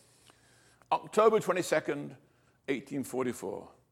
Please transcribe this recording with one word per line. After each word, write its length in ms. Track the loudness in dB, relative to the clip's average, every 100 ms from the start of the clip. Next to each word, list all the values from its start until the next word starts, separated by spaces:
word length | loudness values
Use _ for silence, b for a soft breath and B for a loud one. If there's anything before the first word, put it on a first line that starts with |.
| b b b b b b b b b
October 480 | -4 0 4 6 6
twenty-second, 800 | 2 -2 2 0 0 -6 -6 -14 b b b b -4
eighteen 380 | -4 -4 -6
forty-four. 640 | -4 -2 -4 -4 -8 -8 -12 -20 _